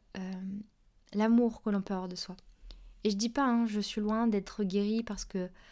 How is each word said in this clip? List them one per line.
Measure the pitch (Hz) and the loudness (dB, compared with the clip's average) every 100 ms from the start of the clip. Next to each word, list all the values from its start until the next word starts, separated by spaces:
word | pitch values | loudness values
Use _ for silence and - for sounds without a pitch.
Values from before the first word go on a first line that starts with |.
| _ 190 | _ -10
euh, | 190 185 190 202 214 _ _ _ - | -8 -6 -8 -8 -12 _ _ _ -6
l'amour | 202 220 233 233 226 | 0 6 6 4 0
que | 220 | -2
l'on | 202 | -2
peut | 190 | -2
avoir | 190 185 | -4 -4
de | 180 | -8
soi. | - 185 - - - - - - | -10 -12 -18 -20 -20 -18 -20 -2
Et | 214 | 0
je | 202 | 0
dis | 233 | 0
pas, | 254 | 2
hein, | 269 233 226 | 2 4 2
je | 208 | 0
suis | 202 - | -2 -2
loin | 208 220 233 | 0 2 2
d'être | 202 196 - | 2 -2 -4
guérie | 196 196 202 226 | 0 2 2 0
parce | 226 202 | -2 -8
que | - 190 180 - - | -6 -6 -6 -10 -20